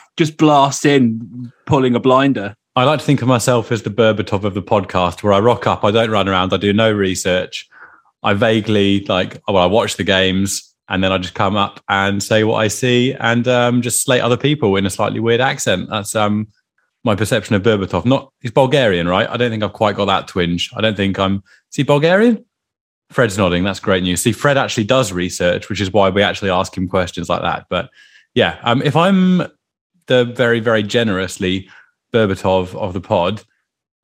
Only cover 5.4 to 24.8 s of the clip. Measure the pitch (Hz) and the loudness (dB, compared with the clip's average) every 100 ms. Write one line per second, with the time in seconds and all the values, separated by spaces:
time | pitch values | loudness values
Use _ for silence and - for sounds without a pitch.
5.4 | 117 117 131 110 110 113 113 107 95 95 | 4 2 0 0 2 2 0 0 0 0
6.4 | 92 95 101 101 113 104 95 90 95 90 | 0 0 0 2 2 2 -2 -2 -2 -2
7.4 | 90 - - _ - _ _ _ 107 101 | -2 -10 -16 _ -20 _ _ _ -2 0
8.4 | 113 110 107 107 98 101 98 92 101 - | 2 2 0 2 2 0 0 -2 -2 -8
9.4 | - 98 90 110 98 - 95 95 95 95 | -2 2 2 2 0 -4 0 2 2 0
10.4 | 98 - - _ - 95 95 95 90 - | -2 -6 -12 _ -8 -2 0 -2 -4 -4
11.4 | 101 101 101 - - 98 98 101 - 110 | -2 0 -2 -6 -4 -2 0 -4 0 0
12.4 | 107 107 110 - 127 123 123 131 117 117 | 2 0 -2 -2 0 0 0 -2 -2 0
13.4 | 123 123 120 123 120 - - 123 117 120 | 0 2 2 0 -2 -4 0 0 2 0
14.4 | 139 151 107 95 98 - 101 107 113 117 | 0 0 0 0 -2 -2 -4 -2 0 0
15.4 | 135 143 - 92 - 107 101 110 104 104 | 0 -2 -2 -2 -4 -8 -4 -2 0 -2
16.4 | 107 _ _ _ _ _ 120 98 107 120 | -4 _ _ _ _ _ -2 -2 0 -2
17.4 | - 104 104 104 92 90 120 135 - _ | 0 0 2 0 0 -2 0 0 -2 _
18.4 | 120 147 127 143 117 87 85 92 117 117 | -4 0 2 2 2 0 0 0 0 -2
19.4 | 120 110 104 - 104 101 98 95 - 95 | -2 -2 -6 -2 -2 0 -2 -2 -4 -4
20.4 | 85 87 - - 110 101 98 95 95 98 | -2 -2 -6 -2 -2 0 -2 0 -2 -2
21.4 | - _ _ - 139 147 160 190 240 220 | -8 _ _ -6 0 2 4 4 4 2
22.4 | - _ _ _ _ _ _ - 117 95 | -6 _ _ _ _ _ _ 0 0 2
23.4 | 92 87 98 95 - 95 92 87 120 101 | 0 0 -2 -4 -2 0 0 0 -2 0
24.4 | 143 135 107 - | 0 0 0 -2